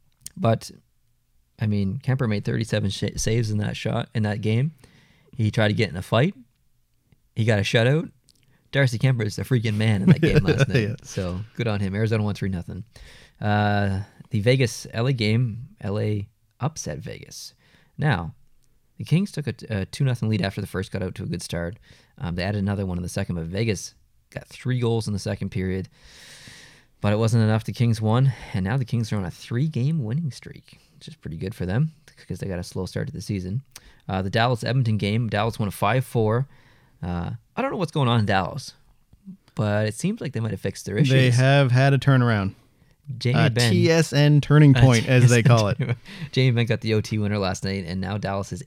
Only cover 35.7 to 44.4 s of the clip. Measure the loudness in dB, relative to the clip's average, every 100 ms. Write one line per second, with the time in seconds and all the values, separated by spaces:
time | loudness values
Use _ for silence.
35.7 | -2 0 0 -2 -2 0 0 -2 -10 _
36.7 | _ _ _ -6 -6 -6 -8 _ -8 -6
37.7 | -4 -4 0 2 2 2 0 0 -6 -12
38.7 | -18 _ _ _ -20 -20 -20 _ -4 -2
39.7 | 0 -2 -2 -4 -4 -6 -6 -4 -4 -6
40.7 | -8 -4 0 4 4 4 4 4 4 4
41.7 | 4 4 4 4 4 4 2 0 -6 _
42.7 | _ _ _ -16 -6 -2 2 2 4 2
43.7 | 4 4 4 2 4 6 4